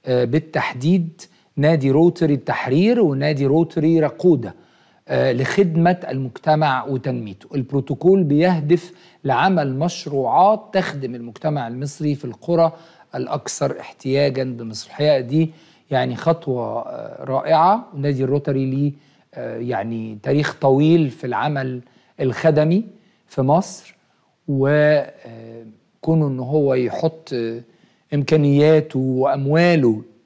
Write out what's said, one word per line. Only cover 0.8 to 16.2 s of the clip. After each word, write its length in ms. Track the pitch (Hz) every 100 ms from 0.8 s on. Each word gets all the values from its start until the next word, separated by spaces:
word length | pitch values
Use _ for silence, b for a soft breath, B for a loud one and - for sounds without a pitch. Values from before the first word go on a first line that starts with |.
| 143 185 165 - - b b -
نادي 340 | 147 165 135
روتري 440 | 139 175 175 151
التحرير 640 | 139 - - 127 139 208 247
ونادي 460 | 180 135 143 143 139
روتري 540 | 156 165 - 156 165
راقودة، 540 | 151 - 180 147 113 - b b b b -
آه، 240 | 131 131
لخدمة 680 | 123 135 - 185 160 170 180 -
المجتمع 760 | 131 131 - - 151 151 127
وتنميته. 640 | 120 131 135 123 107 - -
البروتوكول 680 | 143 123 143 - 143 175 196
بيهدف 680 | 160 147 175 170 147 170 - b b b
لعمل 540 | 139 123 180 180 139 131
مشروعات 840 | 170 - 165 139 127 139 196 214 -
تخدم 420 | 190 - 147 131
المجتمع 540 | 120 117 113 160 147 117
المصري 460 | 123 143 - 151
في 100 | 143
القرى 480 | 123 117 - 170 165 160 B B B
الأكثر 680 | 127 131 143 - - 139 -
احتياجا 640 | - - 131 139 143 131
بمصر. 420 | 131 120 113 107 -
الحقيقة 340 | - 147 143
دي 300 | 120 151 160 B B B _
يعني 260 | 131 127
خطوة، 640 | 113